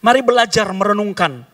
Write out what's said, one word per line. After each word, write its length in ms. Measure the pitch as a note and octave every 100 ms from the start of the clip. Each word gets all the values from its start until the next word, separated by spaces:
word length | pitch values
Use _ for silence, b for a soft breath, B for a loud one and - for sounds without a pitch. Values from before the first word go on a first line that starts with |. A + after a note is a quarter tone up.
mari 160 | A3 B3+
belajar 480 | B3 B3 A3+ A3+ G3+ F#3+
merenungkan 640 | G3 G#3 G#3 F#3+ E3+ B2+ A#2+